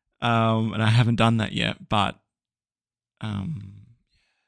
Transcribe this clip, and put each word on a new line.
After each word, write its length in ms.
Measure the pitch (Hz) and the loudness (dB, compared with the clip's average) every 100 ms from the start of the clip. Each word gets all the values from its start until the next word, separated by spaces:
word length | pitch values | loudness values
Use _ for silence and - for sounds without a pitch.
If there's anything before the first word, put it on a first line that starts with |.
| _ - | _ -6
Um, 500 | 120 113 113 110 113 | -2 2 2 0 -2
and 100 | 104 | 0
I 60 | 110 | 2
haven't 300 | 117 117 117 | 4 4 4
done 180 | 113 113 | 2 2
that 140 | 107 | -2
yet, 380 | 113 110 - - | -2 -4 -4 -4
but, 280 | 107 95 - _ _ _ _ _ _ _ _ _ - | -2 -2 -4 _ _ _ _ _ _ _ _ _ -12
um, 540 | 110 98 95 123 98 101 117 117 _ _ _ _ | -8 -6 -6 -10 -14 -20 -20 _ _ _ _ _